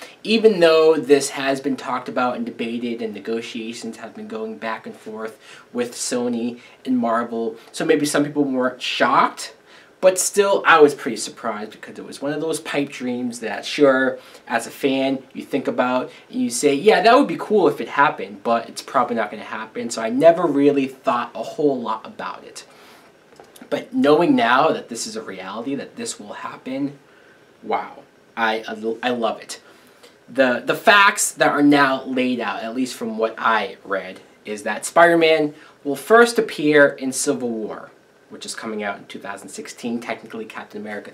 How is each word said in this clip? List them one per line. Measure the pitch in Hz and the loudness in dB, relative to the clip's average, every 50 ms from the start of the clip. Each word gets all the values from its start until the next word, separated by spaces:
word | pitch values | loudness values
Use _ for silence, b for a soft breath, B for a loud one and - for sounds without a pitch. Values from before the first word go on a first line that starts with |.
| B B B B B | B B B B B
Even | 185 220 226 208 220 202 175 | 0 2 4 4 4 6 6
though | 170 160 160 160 160 160 160 | 6 6 6 8 6 6 6
this | 151 123 127 143 139 135 - | 4 4 4 4 4 4 0
has | - 139 135 135 139 139 | -4 -4 -2 -2 -2 -2
been | - 143 131 | -2 -4 -4
talked | 127 - - 123 127 - - | -4 -4 -6 -6 -6 -6 -4
about | 117 131 127 123 120 | -2 -2 0 0 -2
and | 117 117 113 | -4 -6 -8
debated | 110 - 120 117 120 117 123 120 113 113 | -8 -6 -6 -6 -6 -6 -6 -6 -6 -4
and | 117 107 101 | -6 -6 -8
negotiations | 101 - 113 113 117 117 - - 117 110 113 226 - - 113 110 - | -8 -8 -6 -6 -6 -6 -8 -10 -10 -10 -10 -10 -12 -12 -12 -12 -14
have | 113 107 - | -16 -16 -16
been | 110 107 107 | -14 -14 -12
going | 113 110 110 110 110 107 | -10 -10 -8 -10 -10 -10
back | 117 113 110 110 - 110 | -8 -8 -8 -8 -10 -14
and | 110 | -18
forth | - - 110 107 107 110 110 - - B B B B B B | -18 -16 -14 -12 -10 -10 -12 -12 -16 B B B B B B
with | B 120 123 120 | B -6 -6 -6
Sony | - - - - 127 123 120 123 120 113 117 123 120 B B B B B B | -6 -8 -6 -4 -4 -2 -2 -2 -2 -2 -4 -4 -6 B B B B B B
and | 127 127 123 | -2 0 0
Marvel, | 117 117 113 117 117 110 117 113 117 110 - B B B | 2 2 0 0 -2 -2 -4 -4 -4 -4 -6 B B B
so | B - 170 | B -2 2
maybe | 160 151 143 143 143 | 2 2 2 2 0
some | - 147 143 | 0 0 0
people | 147 147 147 139 | 0 0 0 0
weren't | 131 131 127 127 127 123 - | 0 0 0 -2 -2 -2 -6
shocked, | - - - - - - - 151 208 277 - - - - - _ B B B B B B B B | -8 -6 -2 0 2 4 4 4 2 2 0 -6 -14 -16 -16 _ B B B B B B B B
but | - 185 185 - | 4 4 4 2
still, | - - - 202 202 196 196 - - | 0 0 2 2 2 4 2 2 4
I | 147 160 160 | 6 8 8
was | 147 139 143 | 8 8 6
pretty | - - 131 104 - | 2 -6 -6 -6 -6
surprised | - 113 - - - 117 107 104 107 107 - | -8 -10 -10 -8 -6 -6 -6 -6 -8 -12 -14
because | - - - 104 - | -16 -20 -18 -16 -16
it | 95 | -16
was | 101 - - 139 | -16 -12 -8 -6
one | 143 151 | -6 -4
of | 151 | -4
those | 160 160 - - | -2 -4 -4 -4
pipe | - - - 143 143 - | -6 -4 -4 -4 -4 -4
dreams | - - 127 127 123 123 123 120 117 - | -6 -8 -6 -6 -4 -4 -6 -6 -6 -8
that, | 113 107 101 - - | -8 -8 -8 -8 -8
sure, | - - 156 147 135 131 131 131 127 127 - B B B B B B | -6 0 4 4 6 6 4 2 0 -2 -4 B B B B B B
as | 123 117 - | -4 -4 -4
a | - | -6
fan, | - - - 135 135 135 135 135 135 131 - - - | -6 -2 -2 0 0 0 0 0 -2 -2 -6 -10 -14
you | 143 - | -14 -10
think | - - 131 127 131 | -6 -6 -4 -4 -2
about | 117 131 127 127 127 127 127 - B B B B | -2 0 0 0 0 -2 -4 -6 B B B B
and | - 127 | -6 -4
you | 127 120 | -4 -4
say, | 117 - 151 139 139 | -2 0 0 2 2
"Yeah, | 135 196 214 214 180 | 2 4 4 4 6
that | 190 226 240 | 6 6 6
would | 285 285 190 | 6 4 2
be | - - | -2 -6
cool | - - 214 208 170 147 | -4 0 2 4 4 4
if | - - | 2 0
it | 117 - | -4 -4
happened, | - 139 143 151 - - 98 - 104 98 | 0 2 2 2 0 -2 -8 -12 -14 -8
but | - 120 117 117 113 - | -2 0 0 0 -2 -6
it's | - - | -12 -14
probably | - - - 135 120 - 120 | -10 -4 0 0 0 0 0
not | 113 107 104 | -4 -4 -4
gonna | 113 104 - | -8 -12 -12
happen," | - 233 220 226 - - 240 240 233 | -12 -12 -12 -12 -10 -10 -10 -10 -8
so | - 226 | -6 -6
I | 226 113 | -4 -4
never | 117 135 156 170 165 185 175 156 | 0 4 6 6 6 6 4 0
really | 139 139 143 143 135 139 131 127 | 2 4 4 4 4 2 0 -2
thought | - - - 170 147 143 139 - - | -4 -6 -2 -2 0 0 -2 -4 -8
a | - - | -10 -10
whole | - - - 151 143 131 123 | -8 -4 0 0 0 0 0
lot | 117 107 110 - - | -4 -6 -6 -8 -8
about | 113 104 - 92 90 - - - | -14 -14 -12 -12 -12 -12 -14 -16
it. | - - - - - B B B B B B B B B B _ _ - - - - - - - - | -20 -20 -20 -20 -20 B B B B B B B B B B _ _ -20 -20 -20 -20 -20 -20 -12 -8
But | - - - - - | -8 -8 -6 -4 -2
knowing | 262 139 143 151 160 175 156 131 | 2 4 6 6 6 6 4 4
now | 123 117 117 123 135 151 160 | 4 4 4 4 4 4 2
that | - - - - | 0 -2 -6 -10
this | 117 113 - | -10 -8 -8
is | 117 107 110 | -8 -10 -12
a | |
reality, | 110 110 95 90 92 95 101 117 123 135 139 | -12 -12 -12 -12 -12 -10 -10 -8 -6 -6 -6
that | 123 - - - 117 | -6 -8 -10 -12 -10
this | 117 117 - - | -10 -10 -10 -10
will | 104 104 - | -12 -16 -14
happen, | - - 117 - - - 127 131 135 143 139 147 - _ b b b b b b b b b b b | -12 -12 -12 -14 -12 -10 -8 -6 -4 -4 -6 -6 -10 _ b b b b b b b b b b b
wow. | - 107 101 95 - - - - - _ _ _ _ _ - 117 | -8 -6 -6 -6 -6 -8 -14 -20 -20 _ _ _ _ _ -6 -2
I, | 113 110 110 110 110 - 110 107 107 113 113 - - | -2 -2 -2 -2 -6 -8 -10 -8 -6 -6 -6 -4 -4
I | 127 | -4
love | 123 117 113 107 - - | -4 -2 -2 -4 -4 -6
it. | - - - - B B B B B B B B B B B B B - | -10 -16 -16 -18 B B B B B B B B B B B B B -4
The, | 120 131 131 123 120 117 - | 0 2 2 2 2 0 -2
the | - 156 | -2 -4
facts | 151 - 170 202 202 196 202 202 - - - | 0 4 6 6 8 6 6 4 2 -2 -4
that | - - 156 147 | 0 0 2 2
are | - 143 | 4 4
now | 147 143 147 143 139 135 135 131 - | 6 6 6 6 4 4 2 -2 -4
laid | 139 127 127 127 127 123 117 | -4 -2 -2 -2 -2 -2 -2
out, | 110 101 98 - 110 | -4 -6 -6 -6 -8
at | 113 117 | -6 -4
least | 131 127 123 - | -4 -4 -4 -6
from | - 120 113 110 110 | -8 -8 -8 -4 -2
what | 113 113 - - | -2 -4 -2 -2
I | 120 117 113 107 101 95 - - - | 0 0 0 0 0 -4 -8 -12 -10
read, | 95 98 95 92 92 - - - _ _ _ - | -6 -6 -6 -6 -8 -14 -18 -20 _ _ _ -12
is | 107 107 104 107 | -10 -10 -8 -6
that | 110 - - - | -6 -6 -6 -8
Spider-Man | - - 165 170 170 170 170 165 160 160 156 151 147 - B B B B B B | 0 4 6 6 6 6 6 4 4 4 4 2 0 -4 B B B B B B
will | 143 139 135 | -6 -6 -4
first | - - 220 233 240 233 - 233 | 2 6 6 8 8 6 4 0
appear | 226 202 - - 151 151 151 147 143 139 | -2 -2 -2 -2 2 4 6 6 6 6
in | - - 131 131 | 4 0 -6 -6
Civil | 127 - - 147 135 120 123 120 | -4 -4 -2 -2 -2 -2 -4 -6
War, | 113 110 107 95 87 82 - - - _ _ _ _ _ _ _ | -6 -6 -8 -8 -10 -12 -16 -18 -20 _ _ _ _ _ _ _
which | - - - | -20 -16 -14
is | - - | -14 -12
coming | - - 110 110 107 104 | -10 -10 -8 -6 -6 -6
out | 101 98 95 | -6 -6 -8
in | - - | -12 -16
two | - 107 | -16 -14
thousand | - 98 101 - - 95 | -12 -12 -12 -14 -14 -16
sixteen, | - - - - - - - 120 117 117 | -14 -14 -14 -14 -14 -10 -8 -6 -6 -6
technically | - 117 113 - - 113 - 113 110 | -6 -8 -8 -10 -10 -14 -12 -12 -12
Captain | 107 - 104 104 - - 104 | -12 -14 -14 -14 -14 -14 -14
America | 104 107 104 104 101 104 | -12 -10 -12 -12 -12 -14